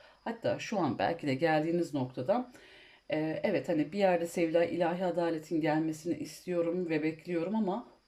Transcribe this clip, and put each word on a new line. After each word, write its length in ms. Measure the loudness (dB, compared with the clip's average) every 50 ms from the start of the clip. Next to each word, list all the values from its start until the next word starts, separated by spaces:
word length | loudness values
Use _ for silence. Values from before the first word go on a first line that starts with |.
| -20 -20 -20 _ -10
Hatta 360 | -10 -8 -4 -2 -2 -2 -2
şu 200 | -4 -4 -2 0
an 200 | 0 0 0 0
belki 280 | 0 0 -2 -2 -2
de 80 | -2 0
geldiğiniz 580 | 0 2 2 2 2 2 2 0 0 0 -2 -2
noktada, 580 | -4 -4 -4 -4 -4 -2 0 0 0 -2 -4 -12 -20 -20 -20 -20 -20 -20 -20 -20 -18 _ -4
e, 300 | -2 -2 0 -2 -2 -2 0
evet 260 | 0 0 0 0 0
hani 220 | 0 0 0 0
bir 60 | 0
yerde 300 | 2 4 4 4 4 2
sevda 380 | 0 0 0 2 4 4 4 4
ilahi 400 | 2 2 2 2 0 0 0 0
adaletin 560 | 0 0 0 0 0 0 -2 -4 -2 -2 0
gelmesini 560 | 2 2 2 2 2 0 -4 -4 -4 -4 -4
istiyorum 720 | -4 -6 -10 -12 -10 -6 -2 0 0 2 2 0 -2 0 0
ve 140 | 0 0 0
bekliyorum 520 | -2 -4 -4 -6 -4 -2 -2 -2 0 0
ama 320 | 0 0 0 -2 -4 -6 -10 -18 _ _